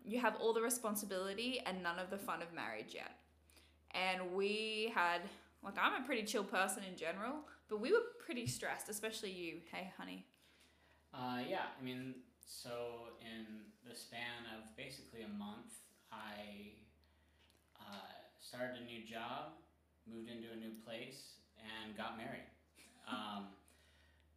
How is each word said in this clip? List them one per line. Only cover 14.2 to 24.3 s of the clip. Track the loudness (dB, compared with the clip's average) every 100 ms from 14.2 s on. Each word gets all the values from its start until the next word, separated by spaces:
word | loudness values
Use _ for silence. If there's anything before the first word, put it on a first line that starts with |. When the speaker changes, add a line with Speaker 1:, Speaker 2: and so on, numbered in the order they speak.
| -4 -4 -8 -8
Speaker 2:
of | -10 -10
basically | -8 -10 -10 -8
a | -4
month, | -4 -4 -6 -10 -16 -18 -20 -12
I, | -10 -6 -6 -6 -8 -12 -14 -20 -20 -20 _ _ -20 -20 -20 _ -18
uh, | -12 -10 -10 -12 -16 -16
started | -10 -2 -2 -2
a |
new | -6 -8
job, | -6 -4 -2 -2 -4 -10 -18 _ _ _ -10
moved | -8 -6
into | -6 -6
a | -6
new | -6 -6
place, | -6 -6 -6 -10 -14 -18 -20 -16
and | -10 -8 -6 -4
got | -4 -4
married. | -4 -6 -10
Speaker 1:
<laughs> | -18 _ -20 -20 -14 -4
Speaker 2:
Um, | -2 0 -2 -4 -10 -20 -20 -20 -20 -20 -20 -20